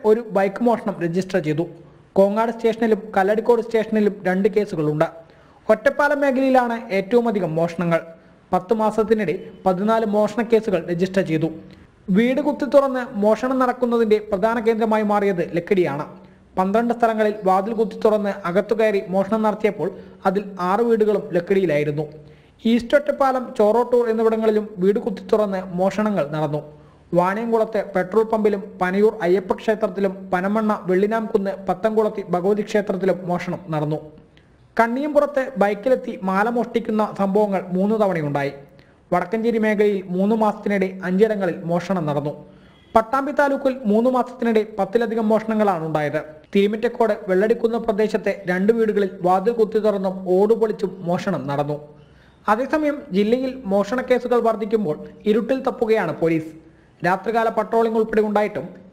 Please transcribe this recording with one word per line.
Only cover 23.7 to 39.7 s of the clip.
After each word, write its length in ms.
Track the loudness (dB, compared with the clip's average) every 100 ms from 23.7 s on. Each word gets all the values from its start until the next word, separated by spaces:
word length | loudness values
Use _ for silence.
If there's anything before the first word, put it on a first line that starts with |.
| 4 2 2 2
എന്നിവിടങ്ങളിലും 540 | 2 2 2 2 0 -2 -2
വീട് 180 | 0 2 -2
കുത്തി 180 | -6 0
തുറന്ന് 280 | 0 2 -2 -6 -2
മോഷണങ്ങൾ 460 | 0 0 0 0 -2 -2
നടന്നു. 260 | -4 -4 -8 -20 -20 -20 -2 2
വാണിയംകുളത്തെ 640 | 2 0 0 0 0 -2 -2 -4
പെട്രോൾ 280 | 0 0 2
പമ്പിലും 320 | 2 0 0 -6 -4
പനയൂർ 320 | -2 2 2 2 0
അയ്യപ്പ 280 | 0 0 -4
ക്ഷേത്രത്തിലും 540 | 0 0 -2 -2 -4 -4 -4
പനമണ്ണ 420 | -2 0 0 0 -2 0
വെള്ളിനാംകുന്ന് 600 | 0 2 0 -2 -2 -2 -6 -4
പത്തംകുളത്തി 560 | -2 0 2 0 -2 -4
ഭഗവതി 300 | -2 0 0 0
ക്ഷേത്രത്തിലും 480 | -2 0 -2 0 -2 -2
മോഷണം 300 | -4 -4 -8 -6
നടന്നു. 260 | -4 -2 -4 -8 -20 -20 _ _ _ _ 0
കണ്ണിയമ്പുറത്ത് 640 | 0 0 0 2 2 -2 -4 0
ബൈക്കിലെത്തി 500 | 0 0 0 0 -2 -6 -2
മാല 160 | 0 0 -2
മോഷ്ടിക്കുന്ന 480 | -2 -4 -2 -2 -2 -2
സംഭവങ്ങൾ 420 | 0 2 0 -2 -2 0
മൂന്ന് 220 | 0 2
തവണയുണ്ടായി. 520 | 0 0 -2 -2 -4 -6 -20 -20 _ _ -2
വടക്കഞ്ചേരി 460 | -2 0 -2 0 2
മേഖലയിൽ 340 | 0